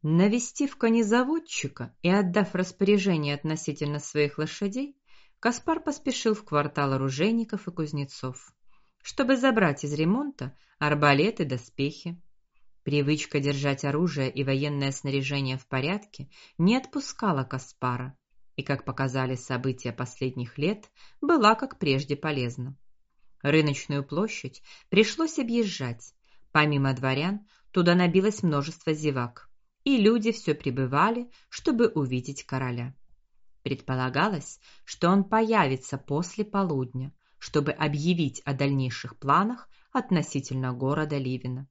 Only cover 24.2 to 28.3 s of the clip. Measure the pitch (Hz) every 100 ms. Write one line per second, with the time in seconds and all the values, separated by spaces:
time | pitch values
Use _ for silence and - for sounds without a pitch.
24.2 | 214 - 131 - - - _ 185 214 -
25.2 | 330 - 240 233 214 175 127 117 - _
26.2 | _ - - 156 151 143 135 123 131 131
27.2 | 165 208 - _ _ - 175 175 180 180
28.2 | 196